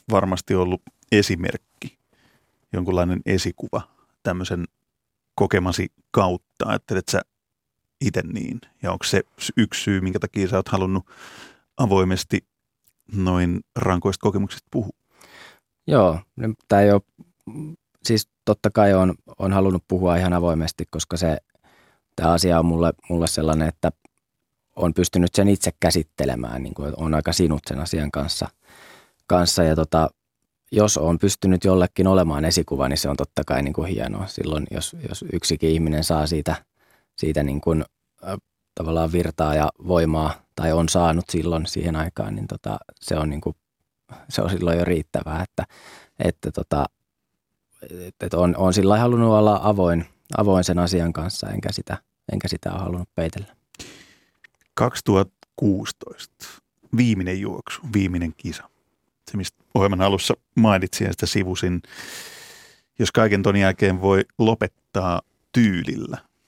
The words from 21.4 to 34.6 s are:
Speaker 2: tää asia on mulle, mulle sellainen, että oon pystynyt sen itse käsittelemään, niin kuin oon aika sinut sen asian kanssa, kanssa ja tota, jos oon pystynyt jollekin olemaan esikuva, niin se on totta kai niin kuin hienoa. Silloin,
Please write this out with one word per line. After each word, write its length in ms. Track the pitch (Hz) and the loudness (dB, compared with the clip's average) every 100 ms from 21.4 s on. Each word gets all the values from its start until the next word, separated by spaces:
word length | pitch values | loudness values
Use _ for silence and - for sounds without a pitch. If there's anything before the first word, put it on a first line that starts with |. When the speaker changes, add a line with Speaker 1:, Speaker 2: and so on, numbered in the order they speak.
| _ _ _ _ _ _ _ - | _ _ _ _ _ _ _ -2
Speaker 2:
tää 160 | 82 | 0
asia 280 | 85 90 82 | 2 2 2
on 60 | 85 | 2
mulle, 280 | 82 85 - - | 2 0 -2 -4
mulle 180 | 85 82 | -2 -2
sellainen, 400 | - 78 78 80 | 0 0 0 0
että 240 | - 82 - _ _ _ _ _ _ _ - | -2 -4 -4 _ _ _ _ _ _ _ -4
oon 180 | 85 | -2
pystynyt 420 | 92 87 92 87 - | 0 0 2 2 4
sen 120 | 101 | 4
itse 240 | 98 90 - | 4 0 0
käsittelemään, 840 | 85 85 73 - 67 60 60 64 | 0 2 -2 -4 -4 -4 -6 -8
niin 100 | 62 | -10
kuin 200 | - 73 71 | -8 -8 -6
oon 160 | 80 | -2
aika 200 | 78 82 | -2 0
sinut 280 | 85 82 76 - | 0 0 0 -4
sen 120 | 67 | -8
asian 320 | 82 82 76 | -4 -4 -4
kanssa, 360 | 71 69 - - _ _ - - - _ _ - | -4 -6 -6 -8 _ _ -20 -20 -20 _ _ 0
kanssa 360 | 87 87 - | 2 2 2
ja 120 | 80 80 | 2 2
tota, 340 | 78 80 78 _ _ _ _ _ - | 2 2 0 _ _ _ _ _ -4
jos 260 | 104 104 - | 2 2 2
oon 220 | 80 85 | 0 2
pystynyt 440 | 98 - 95 90 | 0 2 2 2
jollekin 440 | 98 92 90 - 92 | 4 4 2 2 4
olemaan 380 | 95 80 73 80 | 4 2 0 0
esikuva, 440 | 85 - 67 65 | -2 -2 -2 -2
niin 80 | - | -2
se 120 | 71 | -2
on 80 | 69 | -4
totta 240 | 69 - 73 | -6 -6 -4
kai 160 | 65 | -2
niin 100 | 71 | -2
kuin 180 | 73 85 | -4 -4
hienoa. 360 | 55 62 50 98 | -4 -4 -6 -8
Silloin, 380 | - 78 78 | -8 -6 -4